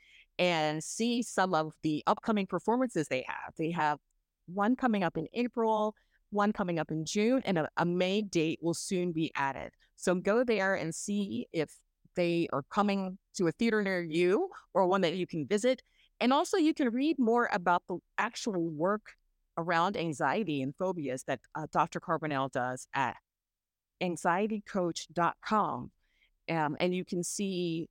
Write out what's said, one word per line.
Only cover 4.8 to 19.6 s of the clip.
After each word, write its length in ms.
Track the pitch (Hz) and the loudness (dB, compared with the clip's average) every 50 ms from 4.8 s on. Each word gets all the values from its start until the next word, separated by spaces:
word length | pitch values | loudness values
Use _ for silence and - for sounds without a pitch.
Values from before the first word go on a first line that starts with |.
| - 240 214 202 180 | 2 0 2 2 0
up 140 | 165 - 160 | 0 -2 -2
in 80 | 160 - - | -6 -4 -4
April, 600 | - 247 240 - 240 226 220 220 208 214 214 214 _ _ _ _ _ _ - | -4 -4 -2 -2 0 0 0 2 0 0 -2 -4 _ _ _ _ _ _ -4
one 220 | 202 208 202 208 208 | 0 2 2 2 2
coming 240 | - 202 175 170 160 | 0 0 0 0 -2
up 120 | 151 - | -2 -2
in 140 | 156 156 160 | -2 -4 -4
June, 380 | - - 208 208 233 262 262 - | -2 0 2 2 4 2 2 2
and 140 | - 190 160 | 2 0 2
a, 100 | 151 - - | 0 0 0
a 80 | - 170 | 0 0
May 380 | 175 175 180 180 185 196 214 | 2 2 2 2 2 0 0
date 360 | 214 190 - 175 156 165 156 - | 0 0 0 2 2 2 0 -2
will 100 | - 170 | -2 -2
soon 400 | 165 - - - 196 180 180 180 | -2 -2 -4 -2 -2 -2 0 -2
be 180 | 165 160 160 - - | -2 -2 -2 -2 -2
added. 360 | - 139 139 131 - - - - _ _ _ _ | -2 -2 -2 -2 -6 -10 -12 -14 _ _ _ _
So 180 | - - 190 180 | -4 0 0 0
go 300 | 185 170 196 208 240 254 | 2 2 2 2 2 2
there 300 | 240 220 202 190 190 196 | 2 0 2 2 0 0
and 200 | - 151 160 165 | 0 -2 -4 -6
see 520 | - - - 202 208 202 202 220 233 - - | -6 -6 -4 -2 -2 -2 -4 -4 -8 -6 -4
if 180 | - 165 147 - - - _ _ _ _ _ _ - | -4 -4 -4 -4 -6 -16 _ _ _ _ _ _ -4
they 320 | 180 175 170 170 170 165 - | 0 0 2 2 0 0 0
are 120 | - 139 139 - | -2 -4 -6 -4
coming 480 | - 208 202 202 196 196 190 185 185 - _ _ - | -2 0 2 2 2 0 -2 -6 -8 -12 _ _ -4
to 120 | - 180 165 | 0 0 0
a 40 | |
theater 300 | - - 233 233 220 214 | 2 2 2 2 2 2
near 200 | 202 196 190 175 | 2 0 0 -2
you 460 | 175 160 156 170 180 180 196 294 381 381 - - - _ - | -2 0 0 2 4 4 4 2 2 -2 -6 -12 -10 _ 0
or 120 | 180 190 | 2 4
one 160 | 180 196 196 | 4 4 4
that 140 | 185 160 165 | 4 2 0
you 100 | 190 175 | 0 -4
can 200 | - - 165 143 | -4 -4 -4 -2
visit. 360 | 113 208 208 240 247 262 - - _ _ _ _ _ _ - | 0 0 2 2 2 0 0 -4 _ _ _ _ _ _ 0
And 120 | 214 247 | 2 4
also 240 | 262 294 359 - - | 4 4 2 2 2
you 160 | 381 302 311 | 2 4 4
can 160 | 302 - 285 240 | 2 2 0 0
read 280 | 214 254 277 311 330 - | 0 0 0 0 2 2
more 300 | 240 220 233 240 233 - | 2 4 4 4 2 2
about 300 | - 196 175 180 175 175 - - | 0 0 2 2 2 2 0 -2
the 100 | 185 156 - _ _ | -8 -8 -10 _ _
actual 540 | - 196 226 - - - 240 196 175 165 170 | -4 -4 -4 -4 -6 -6 -2 -2 0 -2 -2
work 420 | 156 143 165 190 208 214 - - - _ _ _ _ _ _ _ - | -2 0 0 0 0 0 -4 -10 -20 _ _ _ _ _ _ _ -8
around 380 | 170 | -6